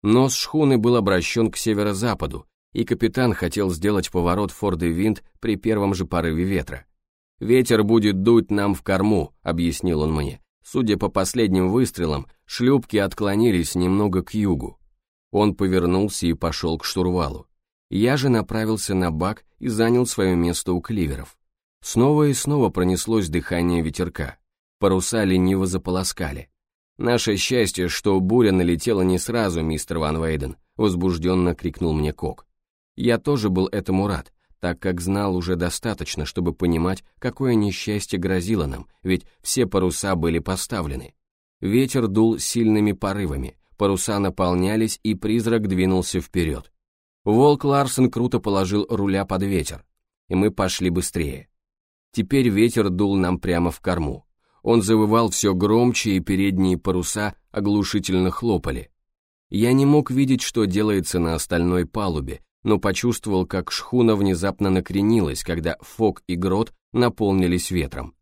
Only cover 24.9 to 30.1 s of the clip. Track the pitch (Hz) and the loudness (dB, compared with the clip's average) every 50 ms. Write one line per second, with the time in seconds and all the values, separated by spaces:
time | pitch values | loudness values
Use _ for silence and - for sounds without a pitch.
24.9 | 95 92 90 - 117 113 104 95 92 92 92 92 95 95 95 92 90 90 - 92 | 2 2 0 -2 -2 0 2 2 2 2 2 2 2 0 0 -2 -2 -4 -4 -2
25.9 | 90 92 92 - - - 90 71 69 65 - _ _ _ _ _ _ _ _ _ | -4 -2 -4 -4 -6 -6 -8 -8 -8 -12 -14 _ _ _ _ _ _ _ _ _
26.9 | _ - 113 117 120 117 - 113 104 98 - - 127 123 110 95 - - 90 85 | _ -4 0 0 0 0 2 0 0 0 0 0 2 0 0 0 0 -2 -2 -2
27.9 | - - - 104 98 95 92 92 113 123 117 104 95 92 90 85 87 78 - 120 | -2 -2 0 2 2 2 2 2 4 4 4 4 4 4 2 2 0 0 0 -2
28.9 | 110 98 92 92 92 90 - - 113 120 113 98 82 85 80 80 80 76 - - | 0 2 2 2 0 0 -2 -4 -2 -2 -2 -2 -2 -2 -2 -2 -4 -4 -6 -6
29.9 | 85 82 78 76 | -4 -4 -2 -2